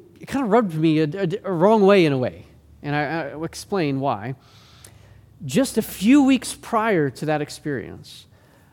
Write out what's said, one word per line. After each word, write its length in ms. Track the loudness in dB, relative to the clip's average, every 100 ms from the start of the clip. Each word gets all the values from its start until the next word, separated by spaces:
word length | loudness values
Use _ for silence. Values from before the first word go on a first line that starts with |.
| -20 -20
it 80 | -8
kinda 180 | -4 0
rubbed 300 | 2 2 0
me 240 | 0 2
a, 40 | 0
a, 220 | -2 -4 -4 -4
a 60 |
wrong 300 | 2 4 6
way 240 | 6 6 4
in 80 |
a 40 | 2
way. 280 | -2 -6 -18 _ _ -12
And 120 | -6 -4
I, 360 | -2 -4 -8
I 40 | -8
will 100 | -10
explain 540 | -12 -6 -2 -2 -2
why. 360 | -2 -4 -6 -10 _ -20 -20 -20 -20 -20 -20 -20 _ -16
Just 340 | -4 -2 0 -2
a 40 |
few 420 | -6 -2 4 6
weeks 320 | 6 2 -2 -14
prior 540 | -6 -2 0 0 0
to 160 | -2 -4
that 160 | -4
experience, 840 | -4 -10 -8 -8 -8 -14 -20 -20 -20 _ _ _ _